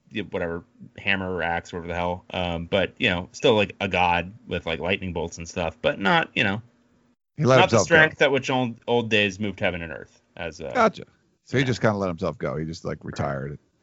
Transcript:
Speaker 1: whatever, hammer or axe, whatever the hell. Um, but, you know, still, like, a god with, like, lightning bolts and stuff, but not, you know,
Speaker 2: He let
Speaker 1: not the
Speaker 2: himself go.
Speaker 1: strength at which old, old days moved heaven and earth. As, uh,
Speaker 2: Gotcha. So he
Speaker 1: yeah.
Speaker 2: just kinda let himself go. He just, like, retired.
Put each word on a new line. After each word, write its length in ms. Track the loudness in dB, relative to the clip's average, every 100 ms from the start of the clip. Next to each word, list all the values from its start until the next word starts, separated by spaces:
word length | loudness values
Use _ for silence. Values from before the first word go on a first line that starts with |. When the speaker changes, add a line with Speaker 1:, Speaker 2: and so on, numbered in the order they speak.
| _ -10 -6
Speaker 1:
whatever, 340 | -4 -4 -6 -10 _ -20 -6
hammer 340 | -2 -2 -2
or 100 | -2
axe, 300 | -2 -4 -6
whatever 140 | -10 -6
the 80 |
hell. 300 | -4 -4 -6 -6
Um, 360 | -4 -2 -4 -2
but, 260 | 0 0 0
you 100 | 0
know, 220 | 0 -4
still, 220 | 0 2
like, 200 | 4 2 -4
a 80 | -4
god 440 | 2 2 2 -2 -12 -10
with, 200 | -8 -6
like, 140 | -4
lightning 340 | -2 -4 -4
bolts 240 | -6 -6 -8
and 100 | -10
stuff, 300 | -6 -6 -2
but 180 | -2 0
not, 300 | 2 2 2
you 100 | 0
know, 160 | -2 -2 -8 _ _ _ _ _ _ 0
Speaker 2:
He 60 |
let 120 | 4 6
Speaker 1:
not 140 | 6
the 60 | 4
Speaker 2:
himself 120 | 6
go. 60 |
Speaker 1:
strength 260 | 6 6 4
at 100 | 2
which 200 | 2 0
old, 240 | 0 0 -4 -2
old 220 | -2 2
days 320 | 2 2 0
moved 200 | -6 -2
heaven 200 | -2 -2
and 120 | -6
earth. 280 | -10 -14 _ _ -10
As, 240 | -10 -8
uh, 120 | -4
Speaker 2:
Gotcha. 300 | 2 2 0 -12 _ _ _
So 120 | -4 0
he 60 |
Speaker 1:
yeah. 60 | 0
Speaker 2:
just 120 | 2
kinda 160 | 2 2
let 120 | -2
himself 280 | -2 -4 -4
go. 200 | -4 -4
He 100 | -6
just, 180 | -8
like, 140 | -8 -8
retired. 560 | -8 -4 -4 -4 -8 -12 _ _